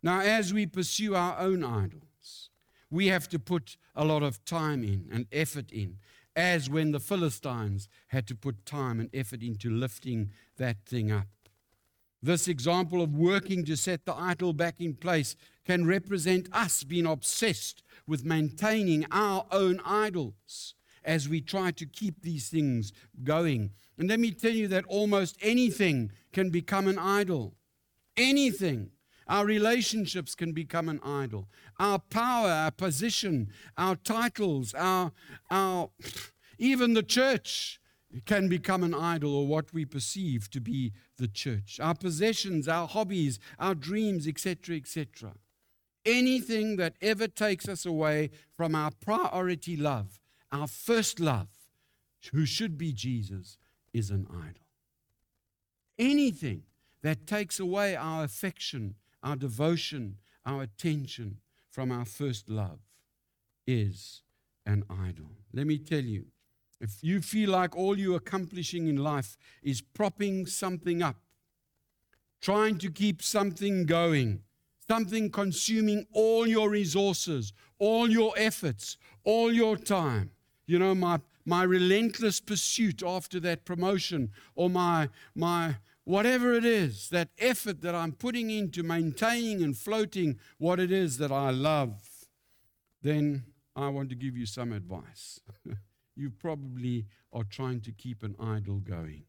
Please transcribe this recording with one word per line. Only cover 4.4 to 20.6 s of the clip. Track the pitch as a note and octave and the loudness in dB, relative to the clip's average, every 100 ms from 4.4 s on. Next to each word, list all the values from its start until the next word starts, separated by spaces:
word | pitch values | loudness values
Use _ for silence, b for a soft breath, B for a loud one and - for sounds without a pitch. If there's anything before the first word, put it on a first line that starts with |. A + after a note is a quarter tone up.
time | - E3+ D#3 C#3+ | -6 -2 0 0
in | A2 G2 E2+ | 0 -2 -2
and | A2+ B2 | -6 -4
effort | D3 D#3 D3 B2 | -2 -2 -4 -8
in, | A2 F#2+ F#2+ b b b - | -6 -8 -8 b b b 0
as | F3+ F3 C3+ | 2 2 0
when | D3+ D#3 | 0 2
the | D3 | 0
Philistines | - G3+ E3 A#2+ C#3+ A#2+ G#2 G2 G2 b b | -2 0 0 -2 -6 -4 -2 -4 -6 b b
had | C3 A2 | -4 -4
to | A#2 | -8
put | C#3 G#2+ - | -8 -8 -10
time | D3 C3 A2+ | -6 -4 -2
and | A#2 | -4
effort | C3+ B2+ B2 | -6 -8 -8
into | A#2 G#2+ A#2+ | -8 -6 -2
lifting | A2+ B2+ - C3 A#2 G2+ B B - | -2 -2 -6 -6 -4 -4 B B -4
that | B2+ G#2+ - | -4 -4 -4
thing | B2 G#2+ | -2 0
up. | G#2 G2 _ _ _ _ _ _ _ _ _ | 0 -2 _ _ _ _ _ _ _ _ _
This | C3 E3+ F3+ | 0 0 0
example | D#3 B2+ F3 E3+ F3+ | -2 0 2 2 0
of | E3 D3 | 0 4
working | E3+ G3 G3 F#3 D3+ | 4 4 0 -4 -2
to | D#3 | -2
set | - F3 - | -2 -2 -4
the | C3 | -6
idol | F3+ E3+ F3+ | -4 0 0
back | D#3 E3+ - | 0 -2 -2
in | E3+ C#3 | -6 -4
place | E3+ E3 C3+ - b b | 0 2 0 -6 b b
can | - F3+ E3+ | 0 2 4
represent | F#3+ F#3+ G3 D#3+ F#3 F3+ | 2 0 -2 2 2 2
us | G#3 G#3 - | -2 0 0
being | C#3 F3 E3 | -2 0 0
obsessed | D3+ - - A3+ C3+ - - B B B | 0 -2 0 0 0 -6 -12 B B B
with | D3+ C3 | -4 0
maintaining | D#3+ D#3 C#3 G#3+ A3 G3 D#3 D3+ | 2 0 0 0 2 4 2 2
our | F#3 G#3 F#3+ F#3+ | 2 2 0 0
own | G3 F#3+ F3+ C#3+ | 2 4 2 2
idols | G#3 G#3+ F3 B2+ G2+ _ - | 2 2 0 -4 -8 _ -14